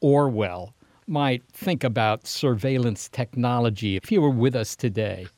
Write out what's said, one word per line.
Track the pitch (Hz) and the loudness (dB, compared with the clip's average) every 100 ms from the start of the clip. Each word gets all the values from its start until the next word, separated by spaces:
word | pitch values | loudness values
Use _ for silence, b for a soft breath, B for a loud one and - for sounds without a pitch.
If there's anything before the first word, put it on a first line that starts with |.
Orwell | 147 143 139 110 98 90 90 - b b - | 4 4 4 0 -2 -4 -12 -16 b b -6
might | 147 139 123 - | -2 0 -2 -6
think | - 190 165 | -8 -4 -2
about | 131 113 110 110 - | -2 2 2 0 -4
surveillance | - 143 113 135 131 120 101 - | -2 0 0 0 0 0 -2 -8
technology | - 117 123 123 123 120 101 107 95 | -8 -6 -2 0 2 0 0 -2 -2
if | - | 0
he | 208 | 2
were | 147 | 2
with | 123 127 127 | 4 2 0
us | 107 | -4
today? | - 123 101 107 92 95 | -4 -4 -2 -4 -4 -12